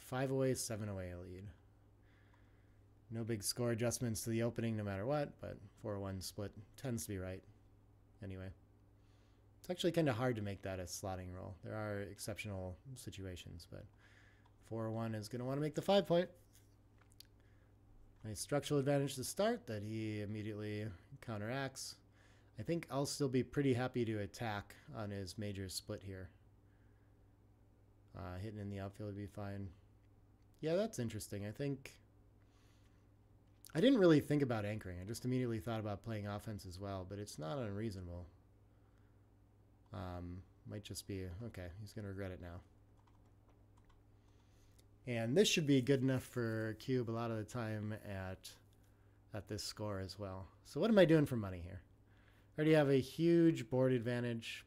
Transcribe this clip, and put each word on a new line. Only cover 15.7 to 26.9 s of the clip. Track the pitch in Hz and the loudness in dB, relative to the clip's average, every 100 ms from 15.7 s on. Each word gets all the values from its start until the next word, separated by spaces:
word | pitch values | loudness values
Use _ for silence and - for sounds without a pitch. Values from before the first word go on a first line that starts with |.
the | 147 | -2
five | - 196 165 | 4 4 6
point. | 170 180 - - - - - - - - - - - - - - - - - - - | 4 2 -6 -20 -20 -20 -20 -20 -20 -20 -20 -20 -20 -20 -20 -20 -20 -20 -20 -20 -14
Nice | 107 101 | -10 -8
structural | - 143 139 147 | -2 -2 2 2
advantage | 135 143 139 135 | 4 2 2 -2
to | |
start | 120 - 208 240 - | -6 0 2 0 -4
that | 107 | -6
he | 107 110 110 107 | -4 -2 -2 -2
immediately | 104 107 107 104 107 104 107 87 - 139 | -2 -4 -4 -4 -4 -2 -4 -8 -16 -14
counteracts. | - 107 104 135 135 - - - - - - - - - | -8 -4 -4 -4 -4 -6 -12 -12 -20 -20 -20 -20 -20 -10
I | |
think | - 170 - | -2 -2 -2
I'll | 135 143 | -2 -2
still | - 143 | 0 2
be | 127 | 2
pretty | 120 - 139 | 2 2 4
happy | 120 127 123 | 4 2 0
to | 110 107 | 0 0
attack | 101 - 117 101 - - - | -2 -4 -4 -4 -6 -16 -12
on | 123 104 | -6 -4
his | 101 95 - | -4 -6 -4
major | 104 98 95 | -4 -4 -6
split | - - 104 | -6 -6 -8
here. | 95 92 92 - - - - - - | -8 -10 -12 -18 -20 -20 -20 -20 -20